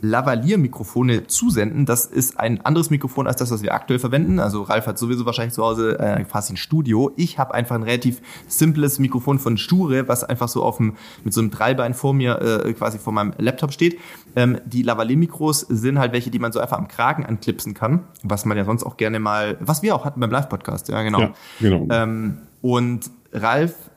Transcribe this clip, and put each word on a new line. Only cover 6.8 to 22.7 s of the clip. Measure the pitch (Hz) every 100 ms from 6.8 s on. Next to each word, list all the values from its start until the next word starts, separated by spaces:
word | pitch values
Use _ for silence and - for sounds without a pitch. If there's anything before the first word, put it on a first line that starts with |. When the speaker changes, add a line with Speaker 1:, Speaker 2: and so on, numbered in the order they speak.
| 135 107 135 -
Speaker 1:
Ich | 170 -
habe | 131
einfach | 113 120
ein | 120
relativ | 110 123 127 120 - - -
simples | - 160 151 147 139
Mikrofon | 135 123 127 139
von | 123 113
Shure, | - 185 175 131 127
was | 123
einfach | - 123 120
so | 123
auf | - -
dem, | 110 107 - -
mit | 113
so | 120
einem | 113
Dreibein | 104 113 131 120
vor | 120 139
mir, | 135 123 117 110 110 -
äh, |
quasi | 113 113 110
vor | 110
meinem | 107 104 90
Laptop | 107 127 147
steht. | 143 170 170 - - - -
Ähm, | 123 127
die | - 123
Lavalier-Mikros | 117 113 113 139 165 - 151 147
sind | - 113 123 139
halt | 123
welche, | 120 117
die | 117
man | 117
so | 113
einfach | 123 123
am | -
Kragen | - 120 156 139
anklipsen | 110 - 104 -
kann, | 101 110 165 180 -
was | 101 101
man | 110 104
ja |
sonst | 101 113
auch | - -
gerne | 110 110
mal, | 107 107 104 -
was | 165 151
wir | 214
auch | 165
hatten | 147 135
beim | 117
Live-Podcast. | 123 143 - - - -
Ja, | 104
genau. | 110 104
Speaker 2:
Ja, | 110 - - -
genau. | 110 92 80
Speaker 1:
Ähm, | 117 110 110 110 - - _
und | 127